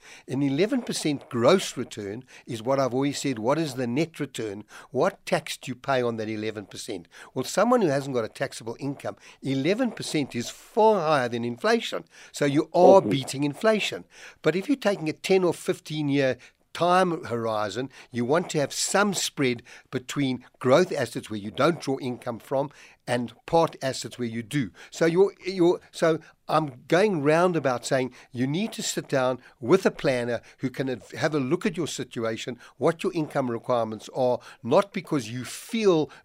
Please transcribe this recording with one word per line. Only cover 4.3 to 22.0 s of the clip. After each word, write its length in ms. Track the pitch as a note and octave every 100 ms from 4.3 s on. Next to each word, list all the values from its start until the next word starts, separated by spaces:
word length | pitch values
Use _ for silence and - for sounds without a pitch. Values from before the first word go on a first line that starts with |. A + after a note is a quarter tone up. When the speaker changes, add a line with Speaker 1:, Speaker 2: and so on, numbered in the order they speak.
| - A2 G2+ - - -
Speaker 1:
What 340 | B2+ F3 - -
tax 300 | F3 D#3+ -
do 160 | -
you 20 |
pay 260 | B2 - C3
on 160 | A#2+ A2+
that 100 | A2
eleven 380 | G#2+ G#2+ G#2+ G2+
percent?" 420 | G2+ - G2 E2 - -
Well, 100 | -
someone 380 | B2+ - A3 B3
who 60 | F3+
hasn't 260 | C#3 C3+
got 100 | B2
a 40 | G#2+
taxable 480 | - C3+ - A2+ A#2+
income, 380 | C3+ C#3 A#2 G2+ - -
eleven 480 | C3+ C3+ C#3 G#3 B3+
percent 460 | - - D#3 C3 A#2+
is 140 | A#2
far 500 | - - - G#3+ G#3+
higher 280 | D#3 D3 B2
than 160 | A#2+
inflation. 600 | A#2+ A#2+ G#3 A#3 - - - - -
So 140 | -
you 260 | D3 C#3+ E3+
are 260 | F3 F3+ G3
Speaker 2:
Okay. 100 | -
Speaker 1:
beating 340 | C#3+ B2 C3+
inflation. 600 | D3 C#3 A3 A3 - G2 - - - -
But 140 | D#3
if 140 | E3 F#3+
you're 80 | C4+
taking 320 | G#3 G3 D#3
a 60 |
ten 280 | D3 - F#3+
or 100 | F3+
fifteen 560 | - - F3+ - D#3 D3
year 280 | C#3 C3 B2+ - _ _
time 520 | - E3+ F3+ F#3 D#3+
horizon, 640 | G#2 A#2 A2+ A2 G#2+ G2 C3+ - -
you 120 | A#2+
want 260 | A#2+ D#3+ F3+
to 100 | D#3
have 120 | C3+
some 420 | - - F#3+ G#3
spread 500 | F3+ - - C3 A#2+ - - _
between 540 | C3 B2 - C#3 B2 - -
growth 320 | B2+ C#3+ F#3
assets 360 | D3+ A#2+ C#3 -
where 120 | G#2+
you 100 | G2+
don't 300 | G#2 C#3+ D#3+
draw 180 | -
income 400 | C3+